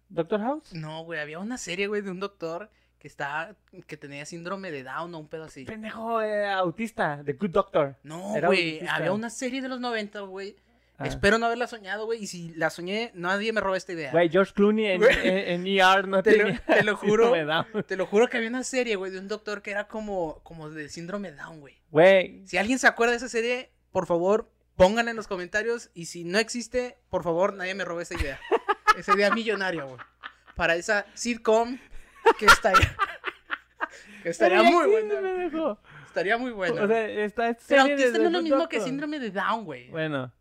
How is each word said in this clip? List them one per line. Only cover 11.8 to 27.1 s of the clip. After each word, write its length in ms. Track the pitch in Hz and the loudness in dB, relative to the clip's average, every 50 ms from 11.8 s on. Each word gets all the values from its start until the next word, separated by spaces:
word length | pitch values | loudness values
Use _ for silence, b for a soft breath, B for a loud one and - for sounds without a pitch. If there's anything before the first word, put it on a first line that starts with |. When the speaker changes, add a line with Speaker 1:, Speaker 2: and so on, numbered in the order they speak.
| 196 185 196 214 220 | -10 -8 -8 -6 -4
Speaker 2:
güey, 160 | 220 233 233 202 | -4 -4 -6 -6
y 40 | |
si 280 | 180 - 175 170 165 160 | -8 -10 -12 -12 -12 -4
la 160 | 160 160 156 | -2 -2 -2
soñé, 400 | - - 170 180 196 214 233 233 - | -2 -4 -6 -6 -4 -4 -4 -6 -6
nadie 380 | 180 170 180 190 202 208 226 220 | -6 -4 -2 -2 0 -2 -2 -2
me 80 | 214 | 0
roba 160 | 190 196 190 | 0 0 -2
esta 160 | 185 - - 180 | -2 -4 -6 -8
idea. 200 | 165 151 135 127 | -8 -6 -2 2
Speaker 1:
Güey, 180 | 165 175 170 | 2 2 4
George 240 | 147 190 196 - - | 6 4 4 4 4
Clooney 320 | - 202 208 214 220 220 208 185 | 4 4 4 4 4 2 0 2
en, 60 | 180 214 | 4 6
Speaker 2:
Güey. 120 | 254 277 277 - 226 | 6 6 4 2 2
Speaker 1:
en, 80 | 185 | 0
en 300 | 190 196 180 175 175 180 | 0 0 -2 -4 -2 -2
E 100 | 190 196 190 | 0 4 6
R 300 | 185 185 190 196 190 190 | 6 6 6 6 4 2
no 140 | 190 190 185 | 0 2 4
Speaker 2:
Te 160 | 220 214 214 | 6 6 6
lo, 60 | 208 | 6
Speaker 1:
tenía 160 | 208 196 240 - | 4 0 -2 0
Speaker 2:
te 200 | - - 208 202 | 2 4 4 4
lo 120 | 214 202 | 2 0
juro, 280 | - - 202 214 226 226 | 0 2 2 4 6 6
Speaker 1:
<laughs> 100 | 233 - | 6 4
síndrome 40 | 170 | 4
de 40 | 151 | 2
Down. 400 | 147 156 165 - - - 214 - | 0 0 0 -2 -2 -4 -6 -6
Speaker 2:
te 100 | - 190 | -4 -4
lo 100 | 185 185 | -4 -2
juro 220 | - 202 208 240 240 | 0 4 4 4 4
que 80 | - 240 | 2 -2
había 100 | 226 226 | -4 -4
una 160 | 240 254 240 | -4 -6 -6
serie, 320 | - - 254 247 240 214 | -4 -2 -2 -2 0 -2
güey, 160 | 190 190 190 190 | -4 -4 -6 -10
de 60 | 190 | -10
un 100 | 196 196 | -10 -8
doctor 320 | 214 208 - 208 208 202 | -10 -8 -8 -8 -10 -8
que 120 | - 214 196 | -8 -6 -6
era 160 | 202 208 - | -6 -6 -6
como, 520 | - 220 214 214 202 185 170 156 147 - - | -8 -10 -8 -6 -4 -4 -4 -4 -6 -10 -16
como 280 | - 165 165 156 151 | -20 -16 -16 -14 -12
de 180 | 156 156 147 139 | -12 -12 -12 -12
síndrome 440 | - 170 170 170 190 202 202 175 147 | -12 -12 -10 -8 -8 -8 -8 -10 -12
Down, 280 | - - - 165 156 | -14 -16 -16 -16 -18
güey. 220 | 143 131 - _ _ _ | -20 -20 -20 _ _ _
Speaker 1:
Güey. 560 | 147 151 170 190 196 190 175 - - - - | 4 8 8 10 8 8 6 2 -4 -14 -14
Speaker 2:
Si 100 | - - | -4 -2
alguien 220 | 175 196 214 262 254 | -2 0 2 0 4
se 80 | - | 4
acuerda 240 | 240 - - 233 240 | 4 4 4 4 2
de 80 | 240 233 | 2 0
esa 100 | 254 240 | -4 -4
serie, 440 | - 226 226 240 247 247 - - _ _ _ _ - | -4 -2 -2 -2 -2 -4 -6 -12 _ _ _ _ -4
por 140 | 190 175 | -2 0
favor, 440 | - 175 170 170 185 208 226 - - _ _ _ _ _ | 2 0 2 4 4 2 2 0 -4 _ _ _ _ _
pónganla 340 | - 185 185 214 233 233 233 | 4 6 6 6 2 0 -2
en 80 | 226 220 | -4 -6
los 80 | 202 - | -8 -8
comentarios, 640 | 196 185 180 170 - 214 214 233 233 240 - - _ | -8 -8 -6 -4 -4 -4 -2 -2 -4 -6 -8 -12 _
y 140 | 175 165 | -16 -14
si 180 | - - 170 170 | -12 -12 -10 -8
no 140 | 170 180 214 | -4 -2 -2
existe, 580 | 226 220 - 240 226 - - 247 247 - - _ _ _ | -2 -2 -6 -8 -10 -6 -6 -6 -6 -6 -10 _ _ _